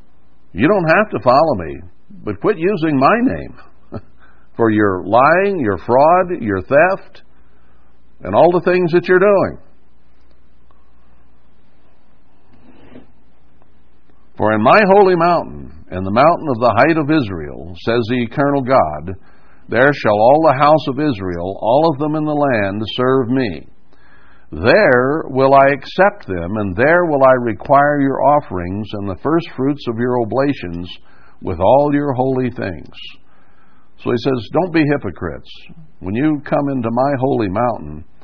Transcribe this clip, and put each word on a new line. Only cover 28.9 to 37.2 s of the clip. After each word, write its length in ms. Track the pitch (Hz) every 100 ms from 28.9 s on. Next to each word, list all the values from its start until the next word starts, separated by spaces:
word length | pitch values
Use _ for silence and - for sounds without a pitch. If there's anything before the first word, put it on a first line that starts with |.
and 160 | 104 101
the 120 | 90
first 260 | 135 165 - -
fruits 260 | 131 143 -
of 80 | 113
your 240 | 131 123
oblations 640 | 113 120 143 135 92 85 90 - - - - -
with 180 | - 85
all 300 | 95 131 147
your 200 | 143 147
holy 380 | 123 131 131 127
things." 440 | 117 110 80 - - - - - - - - - - - -
So 140 | 117
he 60 | 120
says, 320 | 139 127 104
"Don't 180 | 151 180
be 140 | 160 147
hypocrites. 640 | 143 104 78 87 65 - - - - - -
When 140 | 90
you 280 | 107 156 147 139
come 240 | 147 143
into 220 | 135 113
my 200 | 120 135
holy 300 | 139